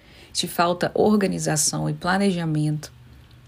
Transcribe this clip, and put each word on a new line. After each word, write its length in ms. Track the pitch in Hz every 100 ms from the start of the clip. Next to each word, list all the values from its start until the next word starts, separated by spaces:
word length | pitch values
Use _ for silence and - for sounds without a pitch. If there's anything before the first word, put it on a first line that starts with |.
| - - -
te 160 | - 175
falta 440 | - 175 175 -
organização 960 | - 214 214 185 170 156 156 - 156 156
e 60 | 151
planejamento, 960 | 175 190 202 175 165 151 151 151 - - - - - -